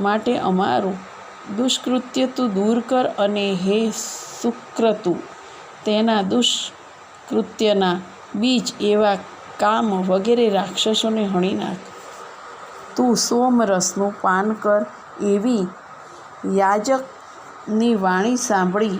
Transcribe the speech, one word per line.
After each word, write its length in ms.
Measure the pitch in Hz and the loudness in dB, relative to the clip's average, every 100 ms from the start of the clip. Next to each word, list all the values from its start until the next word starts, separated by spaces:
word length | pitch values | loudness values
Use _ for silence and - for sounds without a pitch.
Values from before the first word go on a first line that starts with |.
માટે 380 | 202 214 233 247 | 0 2 2 0
અમારું 580 | 190 185 220 247 190 185 - - - - - 208 | 2 2 2 2 0 -4 -10 -18 -18 -16 -8 -2
દુષ્કૃત્ય 720 | 254 - 247 254 254 262 262 | 0 0 0 -2 -2 -2 -2
તું 280 | 262 247 | 0 0
દૂર 260 | 190 208 233 | 2 2 2
કર, 240 | 233 254 | 2 0
અને 480 | - - 202 208 202 | 0 0 0 2 0
હે 380 | 185 190 214 226 - - - - - | 0 2 2 0 -2 -8 -10 -12 -4
સુક્રતુ, 760 | 233 - - - 226 214 180 - - - - - - - | -4 -4 -8 0 2 2 0 -2 -6 -18 -20 -20 -20 -8
તેના 380 | 214 214 226 214 | -2 2 2 2
દુષ્કૃત્યના 1700 | 190 240 233 - - - - - - - - 214 214 - 214 196 185 180 - - - | 2 2 2 -2 -6 -14 -20 -20 -20 -20 -2 -2 -2 0 2 4 2 0 -4 -18 -8
બીજ 480 | 202 247 247 - - | 0 2 2 0 -2
એવા 360 | 208 208 208 190 - - - - | 2 4 4 2 -4 -18 -16 0
કામ 340 | 208 226 226 190 | 2 2 2 0
વગેરે 460 | 185 190 214 240 226 | 2 2 4 4 4
રાક્ષસોને 760 | 190 190 - 220 220 226 220 | 2 0 -2 0 0 0 0
હણી 300 | 202 185 185 | 0 2 0
નાખ. 220 | 214 202 185 - - - - - - - - - - - - | 0 -4 -6 -12 -16 -16 -16 -16 -18 -18 -18 -18 -16 -8 0
તું 200 | 247 214 | 2 2
સોમરસનું 1000 | - 240 254 240 202 185 180 190 202 202 | 2 2 4 4 4 2 0 0 -2 0
પાન 320 | 196 185 214 | 0 2 0
કર 340 | 214 208 208 214 - - - | 0 2 2 0 -8 -18 -4
એવી 440 | 202 202 247 226 185 - - - - - - - 190 | 0 2 2 2 0 -6 -18 -20 -20 -20 -20 -8 0
યાજકની 1400 | 190 190 208 208 262 262 - - - - - - 220 233 | 2 4 2 2 0 -2 -14 -20 -20 -20 -14 -2 2 4
વાણી 420 | 220 185 185 220 247 | 4 2 2 2 0
સાંભળી 640 | - 196 185 202 220 | 2 2 2 2 0